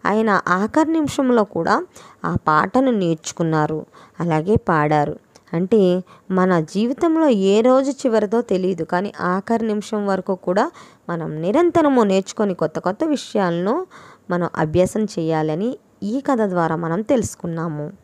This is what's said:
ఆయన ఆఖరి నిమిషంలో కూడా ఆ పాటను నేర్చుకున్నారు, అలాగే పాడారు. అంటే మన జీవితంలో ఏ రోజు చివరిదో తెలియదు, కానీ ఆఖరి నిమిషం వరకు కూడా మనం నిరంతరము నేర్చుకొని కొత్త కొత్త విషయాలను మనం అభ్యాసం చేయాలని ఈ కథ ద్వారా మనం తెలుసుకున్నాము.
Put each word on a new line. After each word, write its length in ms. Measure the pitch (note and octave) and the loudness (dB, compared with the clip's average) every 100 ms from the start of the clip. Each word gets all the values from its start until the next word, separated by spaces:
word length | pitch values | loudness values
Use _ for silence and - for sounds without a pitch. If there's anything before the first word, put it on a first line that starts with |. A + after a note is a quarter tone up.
| E3+ | 0
ఆయన 340 | G#3+ A3 F#3+ - | 0 2 0 0
ఆఖరి 440 | F3+ G#3 D4+ D#4 | -2 0 0 2
నిమిషంలో 520 | D#4+ D4 - C4 A#3+ | 0 -2 0 2 2
కూడా 420 | G#3 E3+ E3 A3+ F4+ - - - | 2 -2 0 -2 -2 -18 -20 -8
ఆ 120 | E3 F3 - | -6 -2 2
పాటను 420 | D3+ F#3+ B3+ C4+ | 2 2 2 2
నేర్చుకున్నారు, 960 | A3 F3 D#3+ - - E3 D#3 D3+ D#3 - - - - | 2 0 -2 -6 -4 0 2 0 -4 -10 -20 -20 -6
అలాగే 360 | E3+ D#3 E3+ A3 | -2 0 2 0
పాడారు. 640 | - D#3+ D3+ D3+ D3 - _ - _ | 2 0 2 2 0 -4 _ -20 _
అంటే 520 | E3 F#3 A3 F#3 F3+ - - - | -4 2 4 4 2 -4 -20 -4
మన 300 | F#3 F#3 F3 | 0 2 2
జీవితంలో 680 | D#3 F#3+ A#3 C#4 E4+ D#4+ D#4 | 0 -2 -2 0 0 2 2
ఏ 320 | G#3+ F#3+ G#3 | 4 4 4
రోజు 300 | A#3+ C4 C#4 | 4 4 2
చివరిదో 500 | C4+ C4+ A3 G#3 A3+ | -2 0 0 0 -2
తెలియదు, 440 | A#3+ F#3 F#3 F3 | 0 -2 0 -2
కానీ 280 | D#3+ F3+ G3+ - | -2 -4 -4 -6
ఆఖరి 460 | F3+ F#3 G3 A#3 A3 | -2 -2 -2 -2 0
నిమిషం 400 | G#3 - G#3+ G3+ | -4 -4 -4 -2
వరకు 280 | F#3+ F#3+ | -2 -2
కూడా 380 | F#3 - F#3 D#4 - - _ - | -4 0 0 0 -4 -20 _ -8
మనం 340 | E3+ D#3+ D#3 | -6 -6 -4
నిరంతరము 600 | E3+ B3 F4 E4+ D4+ B3+ | 0 2 2 4 4 4
నేర్చుకొని 520 | G#3 F#3+ F#3+ - G#3 | 4 2 0 -4 -2
కొత్త 240 | F3+ D#3+ D#3+ | 0 -4 -2
కొత్త 260 | E3+ G#3 | -4 -2
విషయాలను 840 | D#4+ C#4 - G#3+ F#3 E3+ F#3 D4+ F#4 - - - - | -2 -2 -2 -2 0 0 -2 -4 -6 -16 -20 -20 -6
మనం 180 | F3 E3+ - | -4 -4 -2
అభ్యాసం 480 | D#3 E3+ F3+ A#3 | 0 2 0 0
చేయాలని 760 | G#3+ - D#3+ D#3+ D#3 D#3 A3+ - _ _ | -4 -4 -2 -2 -2 -2 -4 -6 _ _
ఈ 180 | G3 B3+ | -6 -4
కథ 200 | C#4 B3+ | -2 0
ద్వారా 360 | G#3 F3+ E3 D#3+ | 0 0 0 -2
మనం 260 | E3+ F3 | -2 -4
తెలుసుకున్నాము. 920 | G#3+ C4 - - E3+ E3 E3+ D3 D3 G3 | 0 0 0 -8 -8 -6 -6 -6 -10 -14